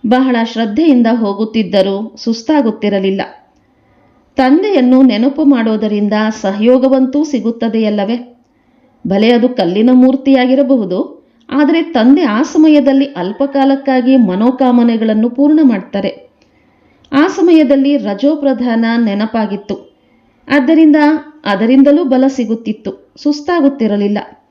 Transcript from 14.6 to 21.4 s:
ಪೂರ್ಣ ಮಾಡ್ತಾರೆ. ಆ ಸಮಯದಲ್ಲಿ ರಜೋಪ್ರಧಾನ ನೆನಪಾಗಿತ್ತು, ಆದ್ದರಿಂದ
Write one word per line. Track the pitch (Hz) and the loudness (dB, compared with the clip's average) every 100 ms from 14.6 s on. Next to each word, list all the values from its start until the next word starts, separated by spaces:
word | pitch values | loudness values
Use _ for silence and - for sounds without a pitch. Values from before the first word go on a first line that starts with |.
| 262 240 233 226 220 214 233 | 2 2 2 0 -2 0 -2
ಪೂರ್ಣ | 240 285 311 | 0 0 4
ಮಾಡ್ತಾರೆ. | 285 208 185 202 - - _ _ _ _ _ _ _ _ _ | 2 0 -6 -6 -6 -10 _ _ _ _ _ _ _ _ _
ಆ | 269 349 | -2 0
ಸಮಯದಲ್ಲಿ | 392 349 330 269 277 277 285 | 0 2 4 4 2 0 -2
ರಜೋಪ್ರಧಾನ | 208 196 277 311 277 254 247 226 226 233 | -4 -2 -2 0 -2 -2 -2 -2 -2 0
ನೆನಪಾಗಿತ್ತು, | 226 202 214 233 208 196 - 202 - _ _ _ _ _ - | -2 -2 -4 -4 -6 -6 -10 -12 -14 _ _ _ _ _ -2
ಆದ್ದರಿಂದ | 285 262 320 311 302 294 311 - - | 0 2 4 4 4 2 0 -6 -12